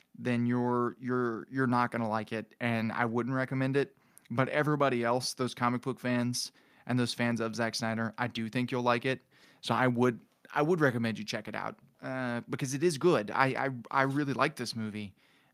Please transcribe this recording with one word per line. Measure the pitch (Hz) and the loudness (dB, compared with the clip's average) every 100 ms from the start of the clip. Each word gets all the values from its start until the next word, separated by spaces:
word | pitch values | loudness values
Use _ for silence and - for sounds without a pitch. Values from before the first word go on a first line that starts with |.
| _ - | _ -6
then | 120 120 120 | -2 0 2
you're, | 123 123 123 120 - | 2 2 2 0 -4
you're, | 123 127 120 110 - | -2 0 0 -4 -6
you're | 131 135 | 0 2
not | 123 120 | 2 2
gonna | 113 113 | 0 -2
like | 110 107 | -2 -4
it, | 113 107 - | -6 -8 -4
and | 120 113 110 | -2 0 -2
I | - 120 | 0 0
wouldn't | 117 120 131 | 0 0 -2
recommend | 131 131 131 139 | -2 0 0 0
it. | 131 _ _ - - | 0 _ _ -20 -4
But | 120 131 | 0 2
everybody | 147 147 147 139 123 | 2 2 4 4 4
else, | 117 123 123 | 2 0 -2
those | - 123 | -2 -4
comic | - 123 123 | 0 0 0
book | 135 120 | -2 -4
fans | 123 123 120 120 - - _ _ - | -2 0 0 -2 -6 -12 _ _ -2
and | 123 | 0
those | 117 | 0
fans | - 120 117 | 0 0 0
of | 113 110 | -2 -2
Zack | 113 - | -2 -2
Snyder, | 113 113 113 - | -4 -2 -4 -4
I | 123 | -6
do | 117 110 | -4 -4
think | 123 123 | -4 -2
you'll | 127 | 2
like | 120 120 131 | 4 4 2
it. | 127 _ _ - _ | -2 _ _ -20 _
So | - 113 | 0 4
I | 127 | 4
would, | 120 123 110 - _ - | 6 4 2 -6 _ -4
I | 147 | 0
would | 151 180 | 2 4
recommend | 143 120 117 104 | 4 4 0 -2
you | 107 | -6
check | 113 107 | -8 -8
it | 104 | -8
out, | 101 107 _ _ | -8 -10 _ _
uh, | 135 131 127 120 - | -10 -6 -4 -6 -6
because | 135 139 | -6 -4
it | 139 | 0
is | 175 139 | 0 2
good. | 175 139 104 | 4 4 2
I, | 107 131 | 0 0
I, | 120 135 123 110 | 0 -4 -6 -4
I | 139 | -2
really | 135 139 143 | 0 0 -2
like | 117 147 - | 0 -2 -2
this | 117 117 | -8 -6
movie. | 107 104 101 - _ _ _ | -6 -8 -10 -14 _ _ _